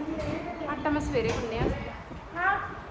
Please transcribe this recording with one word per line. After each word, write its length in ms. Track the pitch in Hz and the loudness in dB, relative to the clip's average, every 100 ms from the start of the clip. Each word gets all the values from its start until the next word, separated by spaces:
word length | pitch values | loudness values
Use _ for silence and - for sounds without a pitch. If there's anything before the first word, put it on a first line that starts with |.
| 302 311 302 320 349 - - | -4 -2 -2 -2 -4 -4 -4
ਆਟਾ 220 | 294 302 | 0 2
ਮੈਂ 100 | 294 | 2
ਸਵੇਰੇ 280 | - 247 220 | 4 2 2
ਗੁੰਨਿਆ 340 | 233 233 226 | 2 0 2
ਸੀ। 280 | 247 - - - - - - 330 | 2 2 -4 -8 -10 -12 -8 2
ਹਾਂ। 240 | 381 392 392 - - | 4 4 0 -6 -10